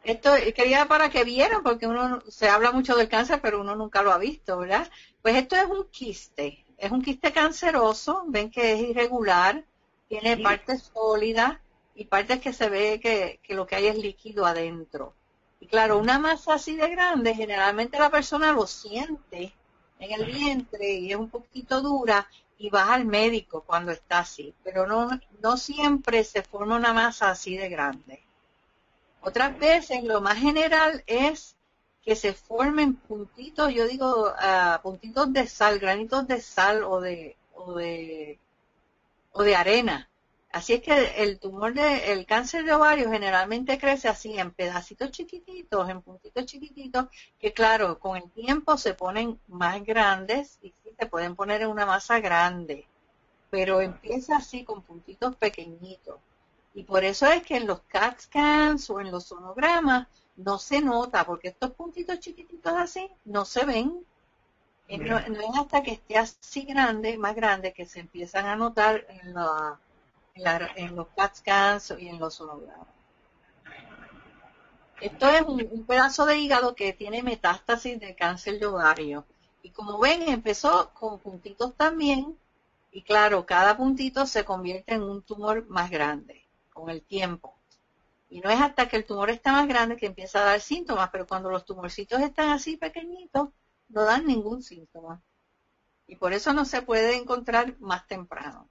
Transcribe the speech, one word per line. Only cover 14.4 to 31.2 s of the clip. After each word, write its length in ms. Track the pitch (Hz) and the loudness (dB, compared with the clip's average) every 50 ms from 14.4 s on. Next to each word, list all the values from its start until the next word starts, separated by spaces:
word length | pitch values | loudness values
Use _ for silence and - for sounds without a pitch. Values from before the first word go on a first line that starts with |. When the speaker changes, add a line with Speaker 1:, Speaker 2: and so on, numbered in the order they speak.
| 190 | 2
Speaker 1:
adentro. 680 | 175 170 165 165 170 170 165 160 _ - 143 131 - _ _ _ _ _ _ _ _ _ _ | 2 2 0 -4 -6 -6 -10 -14 _ -12 -12 -12 -12 _ _ _ _ _ _ _ _ _ _
Y 60 | - | -8
claro, 320 | - - 226 220 220 214 | 0 2 4 4 4 4
una 220 | 208 214 240 254 277 | 4 4 4 2 2
masa 340 | 302 311 320 311 - 330 311 | 2 0 0 0 2 0 0
así 220 | 285 294 311 311 | 0 0 -6 -2
de 140 | 320 311 339 | -2 -2 -2
grande, 440 | 349 359 359 359 349 277 233 226 220 | 2 2 2 2 2 2 0 0 0
generalmente 640 | 220 220 208 202 196 190 202 208 214 233 240 294 | -2 -4 -4 0 2 2 2 2 0 -4 -2 2
la 140 | 285 302 294 | 4 4 4
persona 420 | 311 285 269 - 302 294 311 311 294 | 4 2 0 0 0 2 4 4 4
lo 140 | 240 202 | 4 2
siente 880 | - - - - 214 202 240 285 320 311 285 _ _ 185 175 180 196 _ _ _ _ _ _ _ _ _ | -2 -4 -14 -14 -10 -8 -8 -6 -6 -8 -12 _ _ -12 -12 -12 -12 _ _ _ _ _ _ _ _ _
en 140 | _ 190 196 | _ -12 -10
el 140 | 214 214 220 | -6 -6 -6
vientre 680 | 226 254 285 294 285 277 254 247 - - 208 202 202 196 | -6 -4 -4 -2 -2 -2 -2 -6 -8 -8 -6 -4 -2 -2
y 160 | 185 180 185 | -4 -4 -4
es 80 | 196 | -4
un 120 | 208 220 226 | -4 -6 -6
poquito 500 | - 240 240 _ _ 262 254 - 262 262 | -8 -12 -12 _ _ -16 -6 -2 -2 -2
dura 460 | 269 285 277 269 247 226 208 202 202 - _ _ _ _ _ _ | 0 0 -2 0 2 2 2 2 2 -2 _ _ _ _ _ _
y 100 | 208 208 | -8 0
vas 200 | 202 202 196 208 | 2 2 4 4
al 160 | 247 254 240 | 4 2 2
médico 560 | 220 202 208 220 233 233 220 - _ - 156 - | 2 2 4 2 2 2 0 -6 _ -12 -12 -6
cuando 260 | - 170 170 175 175 | -2 -2 -2 -2 -4
está 280 | 165 165 _ _ 175 175 | -8 -8 _ _ 0 0
así, 340 | 170 - - - - 147 - _ _ | 0 -2 -10 -16 -16 -18 -18 _ _
pero 220 | 190 185 190 190 | -6 -2 -2 0
no, 240 | 196 214 226 240 247 254 254 _ _ _ _ | 0 0 0 0 -2 -4 -8 _ _ _ _
no 160 | 202 220 247 | 0 0 0
siempre 680 | 254 - - 285 294 294 294 285 269 - - 233 226 220 | 0 -2 -8 -4 0 2 2 2 2 0 2 2 2 2
se 200 | - - 208 190 | 2 -2 -6 -6
forma 320 | _ - 202 202 208 226 | _ -8 -6 -2 0 0
una 180 | 233 233 233 226 | 2 2 4 4
masa 380 | 226 226 240 226 - 214 196 | 4 2 2 0 2 0 0
así 260 | 185 180 - 196 185 | 2 0 -6 -8 -8
de 120 | 190 196 185 | -6 -6 -8
grande. 520 | 175 156 143 143 135 - _ - - - _ _ _ _ _ _ _ _ _ _ _ _ _ _ _ _ _ _ _ _ - | -4 -4 -4 -4 -4 -6 _ -20 -20 -20 _ _ _ _ _ _ _ _ _ _ _ _ _ _ _ _ _ _ _ _ -10
Otras 320 | 190 - 233 254 277 269 | -4 0 0 0 0 0
veces, 460 | - 294 311 330 339 330 - 254 247 240 | 2 4 6 6 6 4 -2 -6 -4 -2
lo 180 | 226 220 208 | 0 0 2
más 160 | 202 196 208 | 2 2 0
general 680 | 220 262 294 294 311 320 320 320 311 311 311 320 - - | 4 2 2 4 4 2 4 4 4 4 2 0 -2 -4
es 480 | - 226 240 | -2 0 2